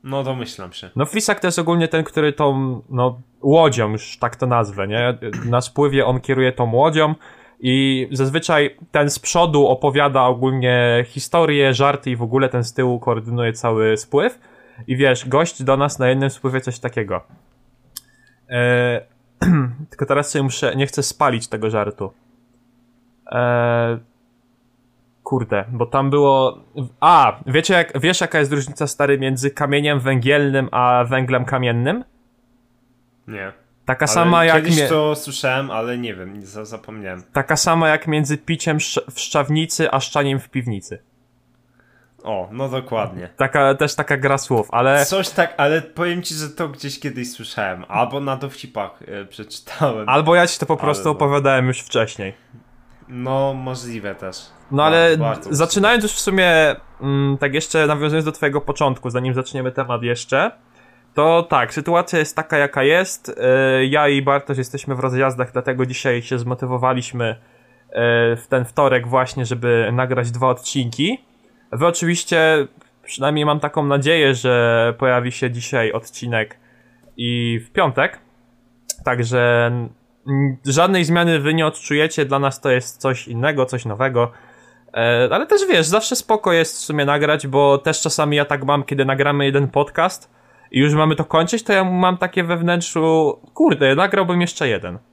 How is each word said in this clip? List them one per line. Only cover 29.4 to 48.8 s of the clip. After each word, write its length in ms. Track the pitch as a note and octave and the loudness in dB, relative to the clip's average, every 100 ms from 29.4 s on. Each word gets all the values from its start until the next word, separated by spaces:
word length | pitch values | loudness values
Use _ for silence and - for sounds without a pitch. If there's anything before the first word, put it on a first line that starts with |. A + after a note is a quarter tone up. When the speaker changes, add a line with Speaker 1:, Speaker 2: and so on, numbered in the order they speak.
| C#3 | -4
Speaker 2:
kamieniem 480 | C#3 C#3+ C#3+ D3 C#3+ | -4 -2 0 0 0
węgielnym 680 | C3 C3 B2+ D3 C#3+ C3+ B2+ | 0 0 2 2 2 0 0
a 320 | - B2 B2 A#2+ | 0 4 4 2
węglem 360 | C3 B2+ B2+ B2 | 0 0 -2 -2
kamiennym? 580 | C3+ B2 A#2 B2+ A3 - _ _ _ _ _ _ _ _ _ _ _ - | -2 0 0 0 -4 -8 _ _ _ _ _ _ _ _ _ _ _ -16
Speaker 1:
Nie. 240 | G#2 F#2+ - _ _ - | -12 -12 -16 _ _ -6
Speaker 2:
Taka 200 | B2+ D3+ | -2 0
Speaker 1:
Ale 80 | |
Speaker 2:
sama 320 | A2 E3+ E3+ E3 | 2 4 4 4
jak 100 | D#3+ | 4
Speaker 1:
kiedyś 220 | D#3+ D#3 | 4 2
Speaker 2:
mie- 100 | C#3 | 2
Speaker 1:
to 280 | D#3 D3+ D3+ | 2 0 -2
słyszałem, 560 | - C3+ C3+ C3 C#3 | -6 -4 -2 -2 -4
ale 260 | A2 A#2 B2 | -6 -6 -6
nie 160 | A#2 F#2 | -8 -10
wiem, 300 | F#2 G#2 F#2+ | -14 -16 -16
za-, 200 | G#2+ G#2+ | -16 -14
zapomniałem. 580 | A2 - G#2+ F#2+ F#2 - | -16 -16 -12 -12 -12 -8
Speaker 2:
Taka 220 | C#3+ C3 D#3 | -6 -2 -2
sama 340 | - E3 D#3+ | 2 2 2
jak 180 | D#3 D#3+ | 2 0
między 300 | D3+ C#3 D3 | -2 -2 -4
piciem 400 | - E3 D#3+ D3+ | -4 -4 -2 -2
sz-, 340 | - - - | -2 -6 -6
w 80 | - | -12
szczawnicy 720 | - D#3 C3+ D#3 D#3+ - D#3+ | -4 -2 0 -2 -2 -2 0
a 80 | C3+ | 0
szczaniem 400 | - D3+ C#3 C3+ | -2 -2 0 -2
w 100 | - | -4
piwnicy. 520 | C3+ A#2+ G2+ - - _ _ _ _ _ _ _ _ _ _ _ _ | -8 -6 -8 -10 -16 _ _ _ _ _ _ _ _ _ _ _ _
Speaker 1:
O, 260 | - G2+ F2+ | -8 -8 -8
no 180 | A2+ C3+ | -8 -6
dokładnie. 600 | C3 B2+ A2+ G2 F2+ F2 - | -6 -4 -4 -4 -8 -16 -4
Speaker 2:
Taka, 360 | C3+ D3 C3+ B2+ | -2 2 2 2
też 200 | D3 - | 0 -2
taka 220 | D3+ C#3 | -4 -2
gra 200 | C3+ C#3 | 0 0
słów, 300 | - A#2+ G#2 | 0 -2 0
ale 340 | A#2 B2+ C#3+ C#3+ | 0 4 2 2
Speaker 1:
Coś 240 | F#3+ F3+ | -2 -2
tak, 240 | - E3+ - | -2 -2 2
ale 240 | C#3+ D#3+ | 0 0
powiem 400 | D#3 - F3 F3 | -4 -6 -4 -4
ci, 120 | E3+ D#3 | -6 -8
że 140 | D3+ | -10
to 200 | D3+ D#3+ | -8 -8
gdzieś 300 | C3 C#3 C3+ | -8 -12 -8
kiedyś 320 | D3 B2 B2 | -8 -8 -10
słyszałem, 540 | - A2 - G2+ F2+ F2+ | -12 -12 -6 -6 -6 -6
albo 320 | G#2 B2 C#3 | -2 -2 -2
na 160 | C#3 C3 | -6 -6
dowcipach, 640 | C#3 - C3 A2+ | -8 -12 -12 -8